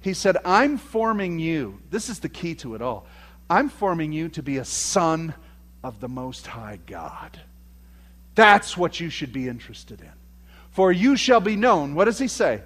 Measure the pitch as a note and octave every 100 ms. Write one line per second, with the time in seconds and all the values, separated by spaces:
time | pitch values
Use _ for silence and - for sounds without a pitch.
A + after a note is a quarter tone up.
0 | G3 F#3 G3 F3 F3 F#3+ C#4+ C#4+ - A3+
1 | A3 G#3+ F#3+ E3+ D#3+ D#3+ A2+ G2 - G#3+
2 | G#3+ G#3+ - - E3+ D#3+ B2+ A2 A#2+ G#2+
3 | - - - - - F3+ C#4 - G3+ E3+
4 | D#3 D3+ E3 D#3+ C#3 C3+ B2 - - G3
5 | E3+ D#3+ D#3+ - - - - - B2+ G#2+
6 | B2 B2+ B2+ B2+ - A#2+ G#2+ G#2 - F2
7 | D#2 - - - - - - - - -
8 | - - - - G#3+ G3+ - - F3 -
9 | E3+ - C#3+ C3 B2+ A#2+ - A2 - A#2
10 | - - - - - - - - F#3+ F3+
11 | A#3 C4+ - A#3 G3 G#3 B3 F#3+ C#3+ D3
12 | G3+ A3+ C4 - F#3 A2